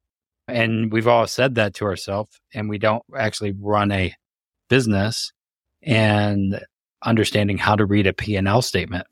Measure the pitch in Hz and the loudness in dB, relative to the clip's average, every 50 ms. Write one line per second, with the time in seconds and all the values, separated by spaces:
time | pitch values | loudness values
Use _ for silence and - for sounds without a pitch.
0 | _ _ _ _ _ _ _ _ _ - 123 117 113 113 113 110 113 110 107 113 | _ _ _ _ _ _ _ _ _ -4 -2 0 0 0 0 0 -2 0 0 0
1 | 110 120 120 117 110 - - - 123 139 123 117 107 101 - - 110 101 92 - | 4 4 4 4 4 2 0 0 0 0 2 0 0 -2 -2 -4 -4 -4 -4 -4
2 | - - 98 104 107 - _ _ _ _ - 110 107 107 104 101 110 107 107 120 | -6 -6 -6 -6 -6 -8 _ _ _ _ -10 -8 -6 -6 -4 0 0 0 0 0
3 | - _ 135 135 113 107 - - 107 101 98 98 101 104 104 104 104 101 101 98 | -4 _ -6 -4 -4 -4 -4 -4 -6 -6 -6 -4 -2 0 0 2 2 2 2 0
4 | 92 85 - _ _ _ _ _ _ _ _ _ _ - 120 135 123 113 104 95 | 0 -2 -4 _ _ _ _ _ _ _ _ _ _ 2 2 2 4 2 2 0
5 | 101 110 123 - - - - _ _ _ _ _ _ _ _ _ - - 117 110 | 0 -2 -2 -6 -8 -10 -12 _ _ _ _ _ _ _ _ _ -2 0 2 2
6 | 110 107 104 104 104 104 101 101 98 95 101 - - - _ _ _ _ _ - | 4 4 2 2 2 0 0 0 -2 -2 -4 -6 -8 -14 _ _ _ _ _ -6
7 | - 117 117 110 104 - - 107 104 101 101 92 - 104 107 104 107 95 101 104 | -2 0 2 2 2 0 0 0 0 0 -2 0 0 0 2 2 2 2 2 2
8 | 98 95 90 - - 107 104 95 98 98 104 123 123 - - 95 82 - 90 90 | 2 2 0 -2 -4 -4 -2 -2 0 2 2 0 0 0 -2 -4 -4 -4 -6 -8
9 | 90 _ | -8 _